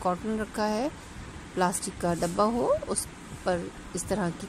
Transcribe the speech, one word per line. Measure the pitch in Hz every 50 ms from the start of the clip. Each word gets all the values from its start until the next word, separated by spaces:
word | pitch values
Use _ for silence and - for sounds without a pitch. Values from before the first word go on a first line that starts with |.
| -
cotton | 185 180 175 - 214 220 220
रखा | 214 208 - - 208
है, | 214 214 214 262 311 - - - - - - - - - - - - -
plastic | 185 185 175 175 - - 196 - -
का | - 175 170
डब्बा | 165 175 175 175 190 208
हो, | 214 233 240 254 466 571 640 605 -
उस | 196 - - - - - - - - - -
पर | 185 180 170 180 196 - - - - -
इस | 180 - -
तरह | 190 220 185 170
की | 170 - 202